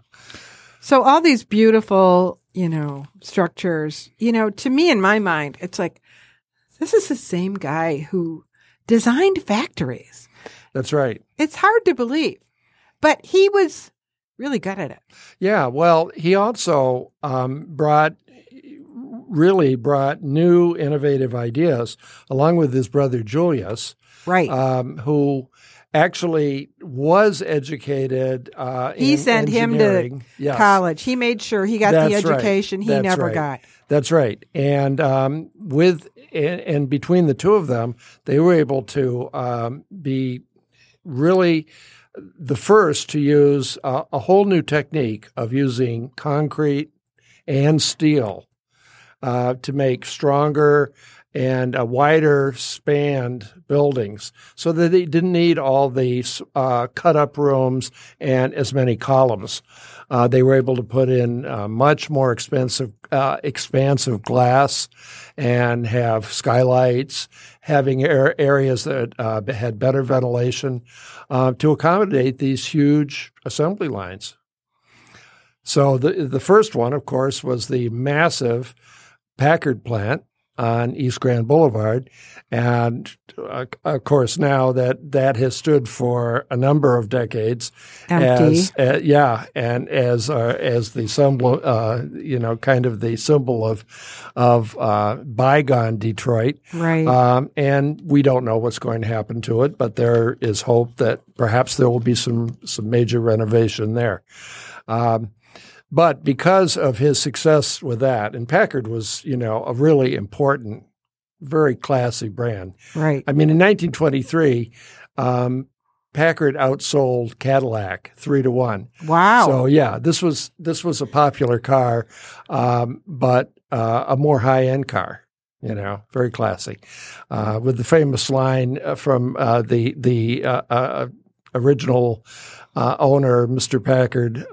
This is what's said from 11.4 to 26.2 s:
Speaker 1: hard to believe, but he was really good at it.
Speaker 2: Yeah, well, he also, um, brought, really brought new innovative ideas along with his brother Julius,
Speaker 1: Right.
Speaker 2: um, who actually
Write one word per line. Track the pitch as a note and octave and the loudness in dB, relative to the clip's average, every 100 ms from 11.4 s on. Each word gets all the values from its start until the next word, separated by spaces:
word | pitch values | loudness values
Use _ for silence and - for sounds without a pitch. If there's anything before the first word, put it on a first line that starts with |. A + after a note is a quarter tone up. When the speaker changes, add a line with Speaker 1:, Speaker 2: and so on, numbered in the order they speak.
| D4+ - | -4 2
Speaker 1:
hard | G4 A4+ F#4+ | 2 4 2
to | |
believe, | C4+ A#3+ D4 C4 - _ _ _ _ _ _ | 0 -2 -2 -2 -6 _ _ _ _ _ _
but | D4+ C#4+ | 0 0
he | - F#4+ G4 | 0 4 4
was | G4+ F4 - - _ _ _ _ - | 4 0 -2 -18 _ _ _ _ -12
really | C4+ A#3+ | -6 -4
good | F#3 G3 | -6 -8
at | D#3 | -10
it. | - _ _ - _ | -12 _ _ -20 _
Speaker 2:
Yeah, | F#3 G#3 C3 | 0 0 0
well, | C3 E3+ E3 E3+ - | 2 4 4 2 -4
he | E3 | 0
also, | F#3+ G#3 A#3+ - D3 C3 B2+ - _ | 2 2 -2 0 2 2 0 -6 _
um, | C#3+ C3 B2+ C#3 D#3+ | -6 -4 -4 -6 -10
brought, | C#3+ D3+ D3+ D#3 - _ _ _ - - - - - - - - | -2 2 4 4 0 _ _ _ -20 -20 -20 -20 -20 -18 -18 -6
really | E3 F3 F#3+ D3 C3 | 2 4 4 2 0
brought | A#2+ C#3+ C#3 D3 | 0 0 0 -2
new | D3 C#3+ F3 F3 F3 E3 | -2 2 4 6 4 0
innovative | D3 D3 C#3+ C#3 C3 B2 | -2 0 0 0 0 -4
ideas | A#2 A#2 E3+ B2+ A#2 - - - - | -4 0 0 0 -2 -8 -20 -20 -6
along | C3+ D3+ E3+ | 0 2 4
with | D3+ | 2
his | B2+ B2 | 0 0
brother | C#3+ C#3 B2 | 0 0 -2
Julius, | G#2 C#3 F3 C#3 F#2 A2+ - - _ _ - | -2 -2 0 -2 -4 -10 -12 -16 _ _ -2
Speaker 1:
Right. | F#3 - | 0 0
Speaker 2:
um, | C3 C3 B2+ B2 D#3 | 0 0 0 -4 -6
who | A2+ D3 C#3+ C#3 C3 _ _ - _ | -2 0 0 -2 -6 _ _ -20 _
actually | D3+ F3 - | 0 2 0